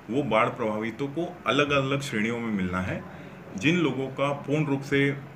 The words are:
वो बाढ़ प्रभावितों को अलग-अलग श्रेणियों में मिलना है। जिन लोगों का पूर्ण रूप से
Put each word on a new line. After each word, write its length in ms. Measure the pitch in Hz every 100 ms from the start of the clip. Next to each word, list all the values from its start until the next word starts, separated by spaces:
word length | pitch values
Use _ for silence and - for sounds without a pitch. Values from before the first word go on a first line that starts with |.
| -
वो 120 | 123
बाढ़ 260 | 135 107 123
प्रभावितों 600 | 123 110 107 113 113 139
को 280 | 139 175 - 107
अलग-अलग 540 | 131 139 143 135 135
श्रेणियों 380 | 139 110 110 120
में 140 | 117
मिलना 280 | 104 90 92
है। 240 | 92 160 - - - - - 190
जिन 200 | 131 175
लोगों 300 | 147 127 135
का 260 | 135 143
पूर्ण 340 | 147 - 151 143
रूप 160 | 139
से 340 | - 139 139 139 -